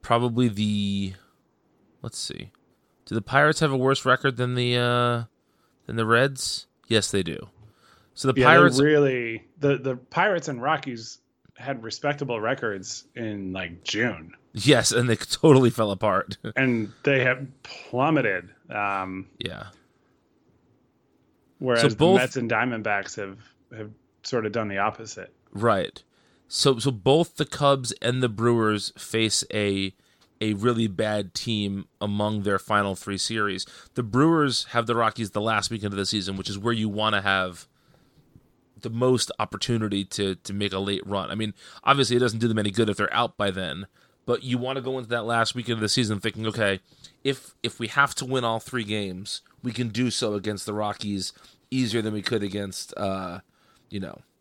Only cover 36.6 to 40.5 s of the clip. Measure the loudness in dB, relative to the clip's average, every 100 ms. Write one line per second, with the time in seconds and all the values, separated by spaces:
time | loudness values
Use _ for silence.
36.6 | -2 0 -2 0 0 0 0 0 0 -6
37.6 | -20 _ _ _ _ _ _ -20 _ _
38.6 | _ -14 -8 0 4 4 2 -4 -6 -4
39.6 | -2 0 0 -2 -4 -2 -2 -2 -6